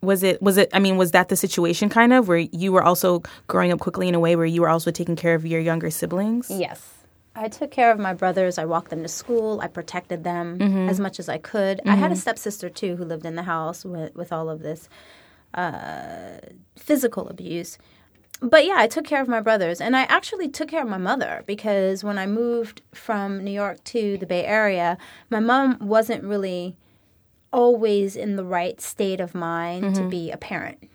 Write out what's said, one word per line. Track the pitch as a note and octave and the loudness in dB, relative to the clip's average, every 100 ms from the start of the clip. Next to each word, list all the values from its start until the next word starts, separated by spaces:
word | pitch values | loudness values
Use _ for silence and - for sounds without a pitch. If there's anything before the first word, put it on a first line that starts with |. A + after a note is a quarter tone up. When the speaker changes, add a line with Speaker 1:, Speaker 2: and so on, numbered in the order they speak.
Speaker 1:
Was | F#3 G3 | 2 2
it, | F#3+ F3+ | 4 2
was | G3 F#3+ | 4 6
it, | G3 | 4
I | F#3+ | 6
mean, | G3 F#3 | 4 4
was | F3+ | 6
that | F3+ F3+ | 6 4
the | F#3+ | 2
situation | G3 - E3+ F3 G#3 | 0 0 0 2 2
kind | A3+ A#3 | 4 6
of | B3+ G#3 | 6 6
where | E3+ | 2
you | E3 E3 F#3+ | 2 -2 2
were | F#3 | 6
also | D3+ F3 F#3+ F3 E3 - _ | 6 4 4 2 -2 -18 _
growing | F3+ F3+ | 2 2
up | E3+ | 2
quickly | - F#3 F#3 | -2 -2 0
in | F3 | 2
a | |
way | E3 E3+ | 4 4
where | E3 | 4
you | E3 | 2
were | E3 | 4
also | E3 D#3+ | 4 0
taking | E3 E3+ E3 | -4 -4 0
care | E3+ E3 | 2 2
of | D#3+ | 2
your | E3 | -2
younger | D#3+ E3 E3 | 0 0 -2
siblings? | D#3 F3 F3 G#3 A#3 A#3+ | -4 -4 -2 0 -2 -4
Speaker 2:
Yes. | F#3+ F3 - - - _ _ _ - | -4 -6 -6 -18 -20 _ _ _ -10
I | A3 | -10
took | G#3+ C#4+ | -8 -8
care | - A#3+ | 2 4
of | A3 | 4
my | G3 | 0
brothers. | F3+ F#3 F#3 F#3 F3 | 0 0 2 0 0
I | D#3+ | -2
walked | E3 E3+ | -2 -4
them | D#3+ | -10
to | E3 | -8
school. | - - A#3 A3 G#3+ | -10 -2 -2 0 -4
I | F3 | -6
protected | - E3 F3+ F3 E3+ | -8 -8 -10 -8 -8
them | E3 F3 E3+ F3 | -4 -4 -6 -2
Speaker 1:
Mm-hmm. | G3+ F#3+ F#3 | 0 2 2
Speaker 2:
as | F#3 | 0
much | G3 F#3+ | -2 -6
as | F3 | -8
I | E3 | -8
could. | - A3 G3 G3 - | -6 -2 -2 -2 2
I | G3+ | 4
had | D4+ | 4
a | A3+ | 0
Speaker 1:
Mm-hmm. | |
Speaker 2:
stepsister, | - A3+ - G3+ F3+ | -2 -4 -6 -8 -12
too, | - G3+ F3 | -8 -6 -6
who | F3 | -6
lived | D#3+ E3 | -8 -8
in | E3 | -8
the | |
house | F3+ E3 D#3+ F3 F#3+ | -4 -4 -4 -8 -10
with, | F3 D#3+ - | -10 -10 -10
with | E3+ | -8
all | E3 D#3+ | -6 -6
of | D#3 | -8
this, | D3+ D#3 - - - - _ _ _ | -8 -10 -14 -20 -20 -20 _ _ _
uh, | - F3 A2 - D2+ C#2 E2 F2 - - - _ _ | -6 -6 -6 -12 -12 -12 -14 -16 -18 -20 -20 _ _
physical | - D4 B3 - - | 0 2 2 -2 -10
abuse. | - F3+ E3+ F3 - _ _ _ _ _ - | -12 -10 -8 -10 -16 _ _ _ _ _ -8
But, | B3 D#4 D#4 | 6 6 6
yeah, | G4 | 4
I | A3 | 2
took | - D4+ | 2 -2
care | C#4+ | -2
of | C4 | 0
my | A#3 | 0
brothers. | G#3+ A3 F3 F3 | 2 2 2 -2
And | G#3 C4 | 0 0
I | |
actually | C4 E4 F#4+ G#4 E4 | 4 2 0 -6 -6
took | - D4+ | -6 -6
care | D#4+ | -4
of | B3+ | -4
my | F#3+ | -4
mother | F3+ C4+ - - - | -2 -2 -2 -6 -8
because | G#3 A3 G3+ F#3+ F#3+ | -8 -2 0 0 -2
when | G#3 G3+ | -4 -4
I | F#3+ | -4
moved | G#3+ A#3+ A#3 A3 - _ | -2 -2 -2 -4 -10 _
from | - - G#3+ G3 G3 | -20 -6 -4 -4 -6
New | G3 | -6
York | G3+ G3+ F3 - | -4 -6 -6 -6
to | A#3+ G#3 G3 | -4 -2 -4
the | F3+ | -2
Bay | F3+ - | -4 0
Area, | G#3+ G#3+ F#3 E3+ F3 - - _ | 0 2 2 0 -2 -8 -20 _
my | A3 | -2
mom | A3 B3+ C4+ B3+ | 2 4 2 0
wasn't | G#3 A3 A3 A#3 | 2 2 2 -2
really | G3 G#3 F#3+ F3+ F3+ F3+ _ _ _ _ _ _ _ | -4 -4 -4 -6 -8 -12 _ _ _ _ _ _ _
always | - A#3+ A#3+ A3 G3+ G3 G3 | 4 4 6 4 2 0 -4
in | G#3 G3 | -6 -4
the | |
right | F3+ F3+ F3 - | -2 -2 -2 -6
state | - - G3+ F#3+ | -12 -4 -4 -2
of | F3+ F3 | -6 -6
mind | E3 E3 E3+ F3+ G3 F#3+ | -4 -4 -4 -4 -2 -2
to | |
Speaker 1:
Mm-hmm. | F#3 | -2
Speaker 2:
be | F#3 E3 | -4 -6
a | - | -10
parent. | - F3+ E3 - - | -10 -10 -10 -14 -20